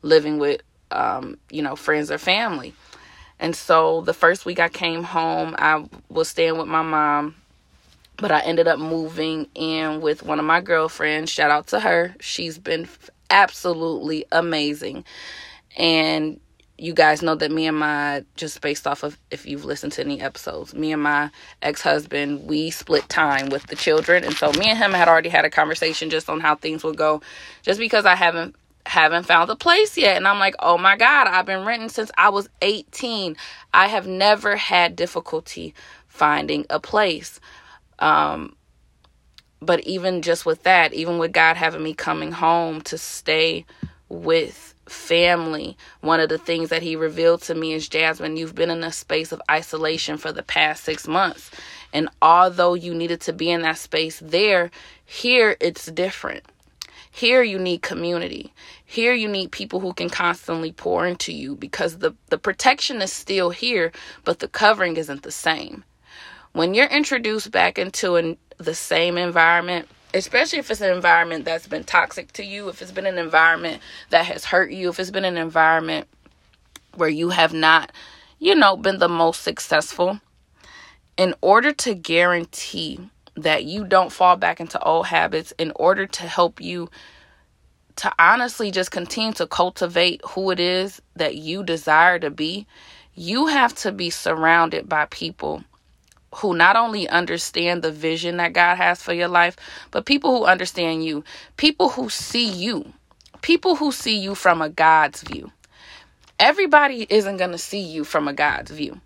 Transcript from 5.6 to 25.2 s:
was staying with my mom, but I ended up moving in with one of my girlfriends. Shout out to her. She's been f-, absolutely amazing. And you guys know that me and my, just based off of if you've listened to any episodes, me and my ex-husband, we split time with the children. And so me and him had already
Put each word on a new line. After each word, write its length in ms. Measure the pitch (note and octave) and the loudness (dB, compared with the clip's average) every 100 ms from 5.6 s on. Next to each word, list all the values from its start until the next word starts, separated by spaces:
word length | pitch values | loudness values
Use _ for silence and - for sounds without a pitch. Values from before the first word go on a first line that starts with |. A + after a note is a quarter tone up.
| D#3 D#3 D#3 - _ | 2 2 -2 -20 _
was 200 | C3 E3 | -4 -4
staying 300 | - E3 D#3+ | 0 0 0
with 100 | D#3 | -2
my 140 | D#3+ | -2
mom, 520 | D#3+ D#3 D3+ D3 D3 D#3+ _ _ _ _ _ _ _ - | 0 0 0 0 -4 -10 _ _ _ _ _ _ _ -8
but 140 | G3+ | 0
I 100 | D3+ | 0
ended 280 | D#3+ E3 E3 | 2 0 2
up 100 | C#3+ | 0
moving 680 | D#3 E3 D#3+ E3 D#3+ D#3+ C#3+ | -2 -6 -6 -6 -6 -6 -8
in 480 | - D#3+ D#3+ D#3+ D#3 | -8 -6 -4 -4 -2
with 200 | D#3 D3+ | -2 -4
one 160 | - D3+ | -4 -4
of 60 | |
my 160 | D#3 E3+ | 2 0
girlfriends. 680 | F3+ E3 D#3+ - D3+ D3+ E3 | 2 0 0 -2 -4 -2 -4
Shout 200 | - D3+ | 0 2
out 160 | D3 - | 2 0
to 120 | G#3 | -2
her. 360 | G#3+ E3+ F3 F#3 | 2 2 0 -6
She's 380 | - - E3+ D#3+ | -10 -8 -8 -10
been 260 | F#3 E3 | -6 -6
f-, 260 | E3+ - - _ _ | -6 -16 -20 _ _
absolutely 960 | F#3+ F#3+ - F3+ E3 E3 D3+ D3+ D#3 - | 4 4 0 -4 -2 -4 -4 -6 -6 -2
amazing. 720 | E3 E3+ D#3 D3 D3 - - F3+ - - - - - _ - | 0 0 -2 -2 -4 -10 -12 -16 -20 -18 -18 -20 -20 _ -2
And 640 | E3 D#3+ D#3 D#3 D#3 D#3 _ _ _ - | 0 2 2 -2 -4 -8 _ _ _ -12
you 160 | E3 | -6
guys 280 | E3 D#3 D3+ | 4 4 4
know 120 | E3 | 0
that 160 | D#3 D3+ | 0 -2
me 160 | D#3+ D#3+ | -2 -2
and 120 | D#3 | 0
my, 460 | D3+ D3 D3 C#3+ - - | -2 -2 -2 -4 -10 -12
just 260 | D#3 - | -12 -8
based 240 | D3+ D3 D3 | -6 -4 -6
off 160 | C#3+ | -6
of 160 | D3+ D3 _ | -8 -12 _
if 140 | D3 | -14
you've 220 | - C#3+ D3+ | -12 -12 -10
listened 260 | D3 D3 | -8 -8
to 100 | - | -8
any 180 | C#3+ C#3+ | -8 -6
episodes, 540 | C3+ - - D#2 - | -8 -10 -12 -12 -12
me 180 | - D#3 | -8 -4
and 100 | D#3 | -2
my 280 | D3 D3 D3 - - - | 0 0 -2 -8 -20 -8
ex-husband, 840 | D3 D3 - D3 D3+ C#3+ C#3+ C#3+ - | -6 -4 0 0 -2 -6 -4 -6 -4
we 240 | D3+ D#3+ | -4 -4
split 360 | - - D3+ - | -8 -2 -2 0
time 400 | - D3+ C#3 C3+ | 0 0 0 -2
with 160 | C3+ - | -6 -8
the 100 | - | -6
children. 480 | - D#3 D#3+ F3+ | 2 2 4 2
And 100 | - | 2
so 160 | D#3 D3+ | 0 2
me 140 | D3 G#3+ | 2 2
and 80 | A3 | 2
him 140 | G#3 | 2
had 160 | F#3 E3+ | 4 6
already 200 | E3 | 6